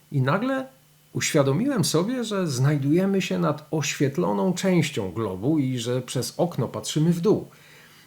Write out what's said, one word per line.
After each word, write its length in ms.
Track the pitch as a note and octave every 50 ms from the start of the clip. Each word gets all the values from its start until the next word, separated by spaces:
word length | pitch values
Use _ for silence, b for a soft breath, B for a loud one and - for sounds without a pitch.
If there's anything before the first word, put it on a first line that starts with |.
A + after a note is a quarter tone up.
| b -
i 100 | D3+ C#3
nagle 460 | B2+ C3+ E3 G3+ A#3+ C4+ C4+ C4 C4 C4 - _ _ _ _ _ _ _ -
uświadomiłem 720 | C#3 - - - D3+ C3+ C3+ C3+ F3 B3 D4 C4+ G#3 -
sobie, 380 | - - D#3 F#3 A3+ C4 B3+ A#3
że 240 | G3+ G#3 F#3+ F#3
znajdujemy 760 | D#3 B2+ A#2+ C3 D3 D#3 C#3 C3 C#3+ D#3 F3+ F#3+ G3 G3 F#3+
się 180 | F#3 - F#3+ F3+
nad 280 | F3 D#3+ D3 D3 - -
oświetloną 800 | D#3+ D#3+ C#3+ - - - D3 C3 C3+ F3+ F3 F#3+ G#3 G3 F#3+ F#3+ E3+
częścią 580 | - - F#3+ F3+ E3+ C3 - - A#2+ G2 F#2
globu 480 | E2 A2+ A2+ G2 F#2 F#2 G#2 C#3 E3 D3+
i 200 | C3 C3 B2+ A#2+
że 220 | A2 A#2+ B2 C3
przez 320 | C3 - - C3 A2+ - -
okno 300 | - E3+ E3+ - - A#2
patrzymy 460 | - - A2 - - - D3+ D#3 F3 E3+
w 80 | E3+
dół. 260 | E3+ G#3+ D3 G#2 - B B B B B B B B B B B B